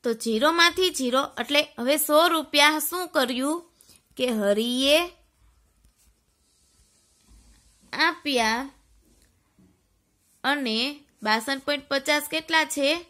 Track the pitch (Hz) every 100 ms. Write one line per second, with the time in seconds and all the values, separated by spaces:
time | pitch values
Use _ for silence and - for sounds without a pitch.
0 | 247 226 226 220 285 339 339 339 370 -
1 | 254 254 277 - 233 285 302 - 240 294
2 | 302 302 339 330 269 285 294 311 302 359
3 | 359 302 254 254 269 330 339 _ _ -
4 | _ - 254 220 202 202 233 247 269 302
5 | 349 - _ _ _ _ _ _ _ _
6 | _ _ _ _ _ _ _ _ _ _
7 | _ _ _ - _ _ _ _ _ -
8 | 320 330 294 254 220 226 269 _ _ _
9 | _ _ _ _ _ _ _ _ _ _
10 | _ _ _ _ 254 285 254 220 254 294
11 | _ _ 214 220 226 269 262 294 - 277
12 | 277 294 294 320 320 320 302 285 277 339